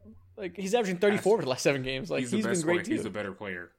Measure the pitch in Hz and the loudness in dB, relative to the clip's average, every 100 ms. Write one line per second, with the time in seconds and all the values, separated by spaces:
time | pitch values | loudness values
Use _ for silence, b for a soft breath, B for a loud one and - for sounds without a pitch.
0 | - - - - 190 175 190 240 196 180 | -20 -20 -20 -10 -10 -6 0 2 2 2
1 | 202 202 185 220 131 127 160 139 131 131 | 4 4 4 4 2 2 2 2 -2 -4
2 | 165 143 127 208 214 180 156 175 - - | -4 -2 0 0 0 0 2 0 0 -2
3 | - 104 101 92 104 90 87 | -2 -6 -8 -8 -8 -8 -10